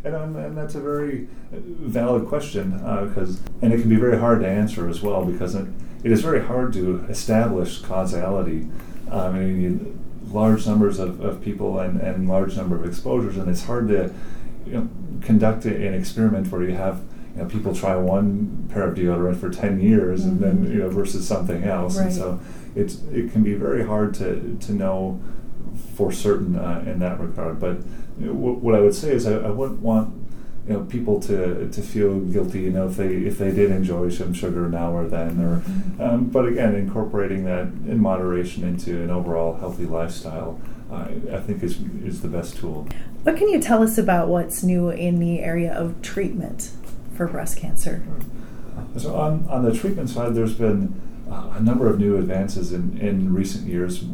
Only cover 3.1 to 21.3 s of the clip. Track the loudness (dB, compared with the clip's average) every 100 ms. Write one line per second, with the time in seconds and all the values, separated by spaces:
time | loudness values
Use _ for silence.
3.1 | 2 2 0 -2 2 2 4 4 6 6
4.1 | 4 4 4 2 2 0 0 -2 0 0
5.1 | 0 0 -2 -2 -2 -4 -6 -6 -4 4
6.1 | 4 4 2 2 2 2 2 2 0 -2
7.1 | -2 2 2 4 0 -2 -4 -2 0 0
8.1 | 0 0 0 0 0 -2 -4 -6 -8 -2
9.1 | 0 0 0 0 2 0 0 -4 -6 -6
10.1 | -6 -6 2 4 4 4 4 4 2 -4
11.1 | -4 -4 -4 -6 -4 -2 -2 0 0 0
12.1 | 0 2 2 2 -2 0 0 0 -2 0
13.1 | 0 0 -2 0 0 2 0 2 2 0
14.1 | -4 -4 -2 -2 -4 -4 -2 -2 -4 -6
15.1 | -4 4 6 6 2 -2 -2 0 0 -2
16.1 | 2 2 2 -2 -2 -2 0 -2 -4 -8
17.1 | -10 -10 -8 -4 -2 -2 -2 0 2 2
18.1 | 4 2 2 -2 -2 -2 -2 -2 0 0
19.1 | 2 0 0 -2 -2 0 4 6 6 4
20.1 | 2 2 2 4 4 2 0 0 0 0
21.1 | 0 0